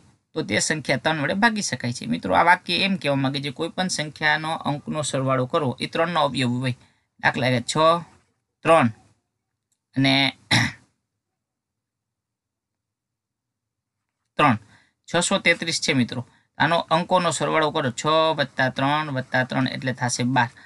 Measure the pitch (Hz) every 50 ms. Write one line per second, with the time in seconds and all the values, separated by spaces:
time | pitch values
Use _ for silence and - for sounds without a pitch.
0 | _ _ _ _ _ _ - 160 151 - 101 180 175 - 160 156 135 - 143 117
1 | - 156 160 156 139 151 180 196 233 233 220 208 190 - - - - 123 123 -
2 | - - 160 - - 190 180 180 170 170 180 180 - - 175 165 185 196 196 170
3 | - 143 139 135 135 131 143 143 139 147 139 - 160 165 - - 185 180 - -
4 | 151 151 - - 160 151 151 156 156 156 165 - - 147 147 143 - - 156 151
5 | 147 - - 139 135 131 131 131 127 127 - 165 151 123 - - 151 151 - 156
6 | 165 175 175 160 147 143 - - 131 120 120 123 131 127 123 - _ _ _ _
7 | _ _ _ - - 147 143 147 123 127 127 117 120 - - 156 160 160 170 170
8 | 165 - - _ _ _ _ _ _ _ _ _ - 151 165 160 135 120 110 -
9 | _ _ _ _ _ _ _ _ _ _ _ _ _ _ _ _ _ _ - 135
10 | 135 135 135 135 139 - - _ _ - - - - - - - _ _ _ _
11 | _ _ _ _ _ _ _ _ _ _ _ _ _ _ _ _ _ _ _ _
12 | _ _ _ _ _ _ _ _ _ _ _ _ _ _ _ _ _ _ _ _
13 | _ _ _ _ _ _ _ _ _ _ _ _ _ _ _ _ _ _ _ _
14 | _ _ _ _ _ _ - - 151 139 110 107 - _ - _ _ _ _ _
15 | _ - - 170 175 - 196 185 - 175 170 - 175 165 165 - - - 156 131
16 | 120 - 120 127 127 _ _ _ _ _ _ - 139 151 170 170 - - 165 165
17 | 175 - 185 180 175 165 147 - - 151 156 156 156 151 151 160 147 127 - -
18 | - 156 160 160 160 320 160 - 139 - - - 135 131 - - - 139 147 151
19 | 156 151 135 127 127 - - 127 131 131 139 131 131 - - 135 135 131 123 -
20 | 127 120 - - 123 123 135 127 120 120 - - -